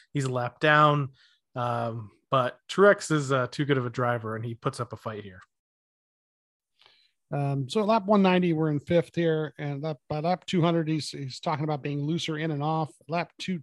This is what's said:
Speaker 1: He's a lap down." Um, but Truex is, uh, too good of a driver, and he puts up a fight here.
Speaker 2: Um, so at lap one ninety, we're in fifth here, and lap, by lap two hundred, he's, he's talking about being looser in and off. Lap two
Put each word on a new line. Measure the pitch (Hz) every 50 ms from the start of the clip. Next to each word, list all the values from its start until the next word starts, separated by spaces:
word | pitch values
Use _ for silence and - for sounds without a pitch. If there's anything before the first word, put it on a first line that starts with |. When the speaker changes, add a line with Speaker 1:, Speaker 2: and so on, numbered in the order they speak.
| _ _
Speaker 1:
He's | - 143 135
a | 131
lap | 127 123 123 120 - -
down." | - 151 151 151 151 151 147 147 139 131 _ _ _ _ _ _ _ _ -
Um, | 127 120 120 120 120 117 117 113 117 107 98 _ _ _ -
but | 139 131 123 127 - _ _ -
Truex | - 190 196 202 196 202 - -
is, | 156 151 139 131
uh, | 139 131 123
too | 120 - - 147
good | 131 143 131
of | 123
a | 123
driver, | 113 131 123 120 120 110 110 110 110
and | 110 113
he | 117 117
puts | - - 139 - -
up | 120 -
a | 110
fight | - - 110 110 104
here. | 101 98 92 92 - _ _ _ _ _ _ _ _ _ _ _ _ _ _ _ _ _ _ _ _ _ _ _ _ _ _ _ _ _ _ _ _ _ _ _ _ -
Speaker 2:
Um, | 151 143 143 139 139 139 131 123
so | - 220
at | 208
lap | 202 226 226 190
one | 202 214 202
ninety, | 190 185 185 180 180 175
we're | 160 156 160 156
in | 147 139
fifth | - - 175 170 160 - -
here, | 170 170 165 160 156 156 139 - -
and | 151 143 143 139
lap, | 147 160 151 - _ -
by | 151 151
lap | 151 175 180 180 -
two | - - 175
hundred, | 160 170 165 170 160 151
he's, | 160 151 - -
he's | - 143 139 131 - -
talking | - 175 156 135 156
about | 156 147 135
being | 127 147 143 143
looser | 143 151 170 160 - 165 156
in | 151 160 160
and | 151 143
off. | 143 156 160 160 156 143 - _ _ 139
Lap | 160 175 165 - _ -
two | - 185 185 160